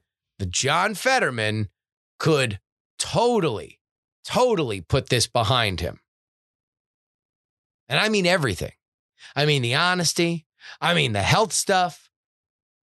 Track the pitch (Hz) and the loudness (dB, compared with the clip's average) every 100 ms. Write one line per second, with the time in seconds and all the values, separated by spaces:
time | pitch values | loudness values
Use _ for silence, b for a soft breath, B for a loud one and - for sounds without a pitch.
0 | _ _ _ - 98 - 131 160 202 202 | _ _ _ -10 -6 -4 0 0 0 -2
1 | 254 262 170 120 107 110 104 _ _ _ | 0 2 0 -2 -2 -2 -6 _ _ _
2 | _ - 160 147 127 101 _ _ _ - | _ -4 0 2 0 -4 _ _ _ -10
3 | - 165 240 233 160 101 71 - _ _ | -4 0 2 2 0 -4 -10 -18 _ _
4 | _ _ - 208 254 202 131 98 - 135 | _ _ -4 2 2 2 0 -4 -2 -2
5 | - 123 - 120 117 127 107 87 80 - | 0 0 0 0 0 2 0 -2 -6 -8
6 | _ _ _ _ _ _ _ _ _ _ | _ _ _ _ _ _ _ _ _ _
7 | _ _ _ _ _ _ _ _ - 143 | _ _ _ _ _ _ _ _ -6 -2
8 | 214 214 175 180 131 90 - - _ _ | 0 2 2 2 0 -2 -6 -12 _ _
9 | _ _ B 139 151 143 120 139 175 180 | _ _ B -2 2 2 2 0 0 0
10 | 165 - 170 170 - _ B B 156 170 | 0 0 0 -2 -10 _ B B 0 2
11 | 135 104 90 170 220 - - 190 180 - | 2 0 2 2 2 -2 0 0 0 -4
12 | _ _ _ _ _ _ _ _ _ | _ _ _ _ _ _ _ _ _